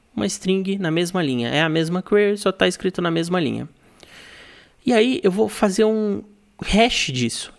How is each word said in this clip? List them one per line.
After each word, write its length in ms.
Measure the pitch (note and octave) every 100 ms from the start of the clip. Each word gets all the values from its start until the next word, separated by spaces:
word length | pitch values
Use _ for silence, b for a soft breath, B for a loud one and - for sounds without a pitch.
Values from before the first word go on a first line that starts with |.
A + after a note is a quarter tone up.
| _ -
uma 100 | G3+
string 540 | - F#3+ F#3+ F#3+ G3
na 100 | E3+
mesma 320 | D#3+ F3 F#3
linha. 280 | D3+ B2 A#2
É 120 | C#3
a 80 | D#3+
mesma 320 | D#3+ E3 F3+
query, 340 | - G#3 G#3 G#3
só 160 | G3
tá 160 | F#3 F#3
escrito 320 | - F#3 F#3
na 120 | E3+
mesma 280 | E3 E3+ F3+
linha. 300 | C3+ A2+ C#3+ _ B B B B B B B B B B
E 80 | B3+
aí, 280 | A#3 A#3+ B3+
eu 80 | F#3+
vou 180 | F#3+ G#3+
fazer 380 | - G#3 F#3+ A3
um 380 | A3 G#3+ G3+ - _ _ -
hash 480 | - G3 A#3+ - -
disso. 400 | B2+ A#2 - -